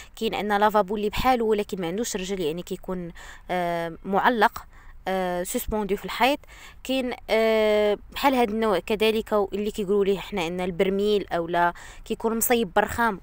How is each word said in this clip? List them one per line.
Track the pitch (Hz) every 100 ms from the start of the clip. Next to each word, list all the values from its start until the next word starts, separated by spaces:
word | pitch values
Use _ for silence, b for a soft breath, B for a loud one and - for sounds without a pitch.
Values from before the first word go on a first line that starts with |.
| B -
كاين | 220 -
عندنا | 208 202
لافابو | 208 208 185 214
اللي | 208
بحالو | - 254 254 220
ولكن | 214 - 190
ما | 170
عندوش | 190 240 202
رجل، | 185 196
يعني | 156 170
كيكون، | - 185 - 185 175 B B B -
آه، | 180 175 170 170 165
معلق، | 185 190 185 240 202 - - b b - -
آه، | 190 185 180
سوسبوندو | 185 247 - 220 202 202
في | 185
الحيط. | - 247 294 - B B B
كاين، | - 262 254 - -
آه، | 220 226 220 214 208 208 202 -
بحال | - 285 254
هذا | 240
النوع | 220 220 180
كذلك | - 214 220 220 214
اللي | 214 196 196 208
كيقولوا | 214 185 202 196
ليه | 190
حنا | - 202
عندنا | 165 180 180
البرميل | 165 190 196 208 208 -
اولا | 170 170 175 175 B B B -
كيكون | 220 226 226
مصيب | - 240 196 -
برخام | 208 - 233 196